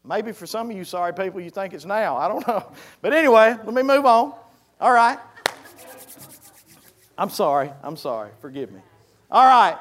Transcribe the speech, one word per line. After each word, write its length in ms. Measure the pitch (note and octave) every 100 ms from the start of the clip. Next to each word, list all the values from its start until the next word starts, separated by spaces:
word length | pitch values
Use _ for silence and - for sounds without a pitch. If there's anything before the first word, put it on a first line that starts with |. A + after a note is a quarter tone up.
| A#2+
Maybe 260 | F#3+ A3+
for 140 | G3 E3+
some 240 | A3 A#3
of 60 | G3
you 80 |
sorry 300 | F3 F3+ F3
people, 260 | E3+ F#3+ F#3
you 100 | F3
think 220 | G3 G3
it's 140 | - C#3
now. 300 | G#3 G3 B2+
I 120 | E3
don't 180 | B3+ B3
know. 240 | G#3 - - - _
But 140 | -
anyway, 420 | D4+ D4+ A3+ A3 A#3
let 80 | A3
me 100 | A#3+
move 220 | B3+ C#4
on. 300 | C#4 A3+ C#4 - _ _ _ _
All 120 | A#3
right. 260 | A#3+ A#3 B3+ - - - - - - - - - - - - - _ _ _ _ _ _ -
I'm 140 | F#3+
sorry. 400 | - F3 C#3 C3 C3+
I'm 140 | - D#3
sorry. 340 | D3 A2+ G#2 A2+
Forgive 300 | C#3+ C#3 A#2
me. 100 | F#2+ _ _ _ _ _
All 140 | A3+
right. 340 | C4 B3 F#3+ D#3+